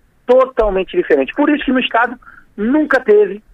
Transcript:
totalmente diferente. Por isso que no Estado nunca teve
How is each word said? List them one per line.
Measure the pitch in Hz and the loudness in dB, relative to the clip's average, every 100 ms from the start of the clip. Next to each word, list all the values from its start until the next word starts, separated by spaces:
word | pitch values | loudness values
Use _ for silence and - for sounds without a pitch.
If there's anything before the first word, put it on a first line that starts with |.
| _ _ | _ _
totalmente | - 254 254 - 214 190 180 | 0 2 2 0 -2 -2 -4
diferente. | 175 - 170 262 | -4 0 0 0
Por | - 294 | -2 0
isso | 294 | 0
que | - | -2
no | 254 | -2
Estado | - 233 240 254 - - _ | -2 -2 -2 -6 -20 -20 _
nunca | - 220 302 302 262 | -8 -2 -2 0 -2
teve | 220 208 196 208 _ | 2 2 2 -4 _